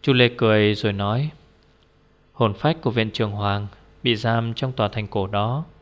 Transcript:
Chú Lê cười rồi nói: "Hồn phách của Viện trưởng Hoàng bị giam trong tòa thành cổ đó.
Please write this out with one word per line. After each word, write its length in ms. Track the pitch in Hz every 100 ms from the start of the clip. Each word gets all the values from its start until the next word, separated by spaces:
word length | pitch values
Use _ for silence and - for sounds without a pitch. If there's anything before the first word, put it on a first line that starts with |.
Chú 100 | -
Lê 160 | 127 120 120
cười 380 | 113 107 104
rồi 180 | 104 110
nói: 380 | 101 101 113 151 - _ _ _ _ _ _ _ _ _
"Hồn 220 | - 113
phách 220 | 104 147 160
của 100 | 135
Viện 200 | 117 110
trưởng 200 | - 110
Hoàng 360 | 101 101 101 101 - - _
bị 140 | 127 110
giam 380 | 117 117 113
trong 180 | 117 131
tòa 160 | 127 107
thành 180 | 113 104
cổ 200 | 107 95
đó. 380 | 104 107 131 165 -